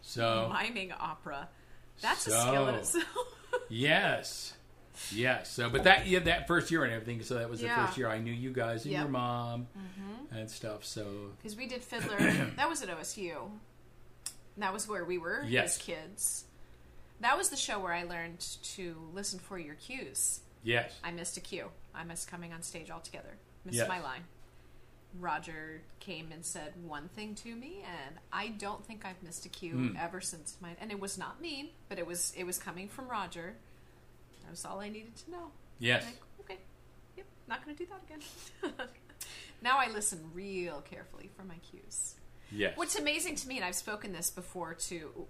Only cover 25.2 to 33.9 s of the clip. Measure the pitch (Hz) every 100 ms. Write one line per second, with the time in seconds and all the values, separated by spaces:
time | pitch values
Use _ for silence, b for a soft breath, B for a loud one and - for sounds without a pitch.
25.2 | 175 156 165 160 156 156 - - - 160
26.2 | 160 156 170 - 147 175 170 147 160 214
27.2 | 214 208 233 233 269 381 381 170 135 156
28.2 | - 185 214 208 202 214 - 214 196 180
29.2 | 170 160 175 - 175 135 127 98 170 185
30.2 | - 170 151 - 175 175 220 202 196 190
31.2 | 151 220 330 277 294 - - 190 170 175
32.2 | - - 180 180 - 170 196 - 254 226
33.2 | 180 175 170 226 b b b